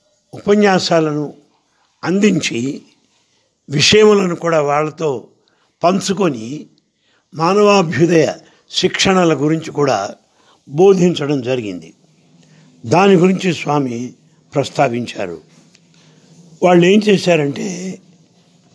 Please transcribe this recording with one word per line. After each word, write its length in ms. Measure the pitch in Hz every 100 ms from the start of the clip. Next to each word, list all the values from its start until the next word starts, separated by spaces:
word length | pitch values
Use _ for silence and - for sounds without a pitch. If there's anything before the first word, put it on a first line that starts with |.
| _ _ _
ఉపన్యాసాలను 1000 | - - 208 208 185 - 170 156 151 147 - _ _ _ _ _ _
అందించి 760 | 143 190 208 170 - 117 131 - _ _ _ _ _ _ _ _ -
విషయములను 680 | 143 143 214 214 202 185 170
కూడా 260 | 165 160
వాళ్ళతో 680 | 147 147 156 151 160 123 - _ _ _ _ _
పంచుకొని 840 | 165 190 - 185 185 120 113 151 - _ _ _ _ _ _
మానవాభ్యుదయ 1000 | 139 170 202 208 202 165 127 170 170 127 - _ _ _
శిక్షణల 640 | - 185 - 196 185 170
గురించి 360 | 147 147 160 156
కూడా 440 | 147 143 110 98 - _ _ _ _ -
బోధించడం 720 | 143 196 185 180 151 143 147
జరిగింది. 520 | 117 127 104 90 80 - _ _ _ _ _ _ _ _ 110
దాని 280 | 156 202
గురించి 400 | 185 185 185 185
స్వామి 580 | 156 - 147 131 117 123 - _ _ _
ప్రస్తావించారు. 840 | 143 135 - 139 120 113 - 95 80 _ _ _ _ _ _ _ _ _ _ - -
వాళ్ళు 240 | 175 180 170
ఏం 140 | 214 208
చేశారంటే 880 | 190 180 165 143 123 110 175 185 - _ _ _ _ _ _ _